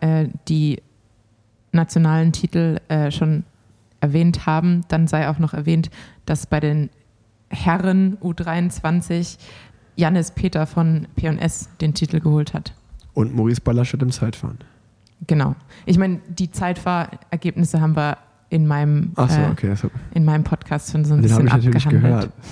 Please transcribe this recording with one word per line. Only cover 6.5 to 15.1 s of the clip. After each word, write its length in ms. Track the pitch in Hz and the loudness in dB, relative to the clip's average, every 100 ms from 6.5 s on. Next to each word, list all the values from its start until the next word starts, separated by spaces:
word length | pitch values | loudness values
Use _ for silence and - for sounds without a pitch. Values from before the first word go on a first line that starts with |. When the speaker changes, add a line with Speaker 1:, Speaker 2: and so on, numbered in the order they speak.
| 151 | -2
Speaker 1:
den 300 | 151 151 143 - _ _ _ _ _ | 0 0 -2 -8 _ _ _ _ _
Herren 720 | - 175 170 185 190 190 196 | -4 0 0 2 2 2 -2
U 140 | 180 | -6
dreiundzwanzig 1040 | 165 170 170 175 - 160 175 - 170 175 - - - - _ _ - | -6 -4 -4 -4 -4 -2 -2 -2 -4 -4 -10 -20 -20 -20 _ _ -2
Jannis 340 | 165 180 165 | 2 2 -2
Peter 340 | - 185 156 156 | -4 -4 -2 -2
von 420 | 175 160 156 - - | 0 0 0 -2 -4
P 120 | 165 | -4
und 80 | 151 | -2
S 320 | 160 - - - | -4 -4 -10 -4
den 140 | 160 | -4
Titel 260 | 147 160 160 | -2 -2 0
geholt 320 | 156 151 147 | 2 2 0
hat. 220 | - - - _ - - | -6 -12 -18 _ -20 -6
Speaker 2:
Und 200 | - 113 | -2 0
Maurice 280 | 120 113 120 | 0 0 0
Ballerstedt 400 | - 120 123 127 | 0 0 0 -2
im 80 | 127 | -2
Zeitfahren. 480 | - 113 - 113 113 - _ _ _ _ | -2 -4 -6 -10 -12 -18 _ _ _ _